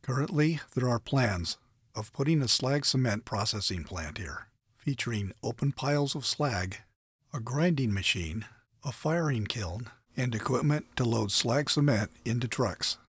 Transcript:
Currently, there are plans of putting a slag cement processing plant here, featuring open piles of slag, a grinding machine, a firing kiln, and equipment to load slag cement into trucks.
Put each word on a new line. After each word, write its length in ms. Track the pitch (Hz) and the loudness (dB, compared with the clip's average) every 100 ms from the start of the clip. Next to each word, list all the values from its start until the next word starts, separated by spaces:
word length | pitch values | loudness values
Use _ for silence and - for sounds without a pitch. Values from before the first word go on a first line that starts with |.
Currently, 560 | - 131 143 147 151 160 - - | -2 -2 0 2 2 0 -4 -2
there 140 | 123 | 0
are 100 | 117 | 0
plans 580 | - 135 120 92 85 - _ _ _ - | 0 2 2 0 -4 -6 _ _ _ -10
of 180 | 107 | -10
putting 280 | - 139 160 | -2 2 2
a 60 | 123 | 4
slag 380 | - 127 143 139 | 2 2 2 2
cement 400 | 135 127 104 - | 2 2 0 -4
processing 580 | 104 - 107 - 92 | -2 -2 -2 -2 -4
plant 340 | 73 90 78 - | -6 -8 -8 -8
here, 300 | 80 69 - _ _ _ | -10 -10 -14 _ _ _
featuring 560 | - 131 - 110 98 - | -4 -2 -2 -2 -4 -6
open 300 | 110 - 139 | -8 -2 -2
piles 420 | - 135 147 143 | -2 0 2 0
of 120 | 147 123 | -2 -4
slag, 520 | - 147 101 92 - - _ _ _ _ | 0 0 0 -2 -6 -16 _ _ _ _
a 60 | 123 | -10
grinding 540 | 113 139 175 151 120 | -4 2 2 2 2
machine, 520 | 98 92 - 82 95 104 - _ _ | 0 0 -2 -4 -6 -10 -18 _ _
a 80 | 143 | -10
firing 540 | - 156 170 160 123 104 | -4 0 0 0 0 -2
kiln, 440 | 120 90 92 123 - _ - | -4 -6 -6 -10 -16 _ -4
and 200 | 123 113 | -2 0
equipment 500 | - 123 147 151 - - | 0 2 4 2 -2 0
to 80 | |
load 280 | 120 113 104 | 2 2 4
slag 380 | - 120 131 143 | 2 4 2 2
cement 420 | - 143 110 92 - 120 | 4 4 4 0 -4 -2
into 220 | 117 120 | 0 0
trucks. 500 | - 113 - - - _ | 0 0 0 -2 -4 _